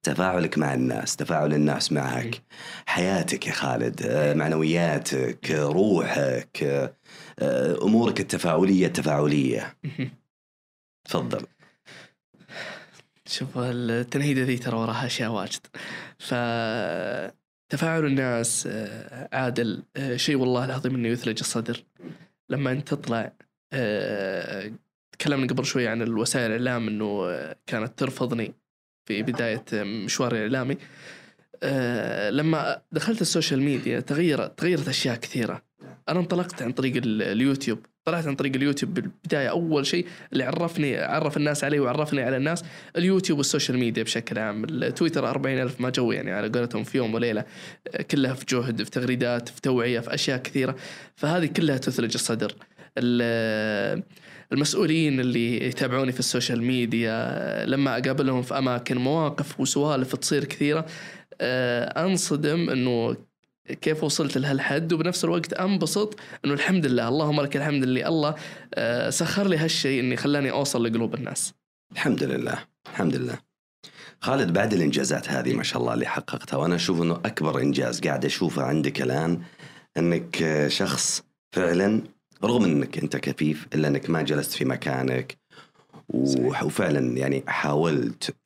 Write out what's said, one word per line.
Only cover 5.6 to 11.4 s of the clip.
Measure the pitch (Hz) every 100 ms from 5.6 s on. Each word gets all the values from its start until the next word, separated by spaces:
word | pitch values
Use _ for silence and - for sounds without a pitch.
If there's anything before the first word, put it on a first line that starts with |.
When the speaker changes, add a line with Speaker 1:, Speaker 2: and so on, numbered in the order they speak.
| 73 82 107 87 69 - 69 62 - - 73 69 64 - - - - -
Speaker 1:
آه، | 71 64 69 -
أمورك | 98 113 117 101
التفاعلية، | 95 90 87 80 95 95 85
التفاعلية. | 85 78 73 73 73 65 58 - -
Speaker 2:
مهم. | 147 - 131 - _ _ _ _ _ _ _ _
Speaker 1:
تفضل. | - - 58 53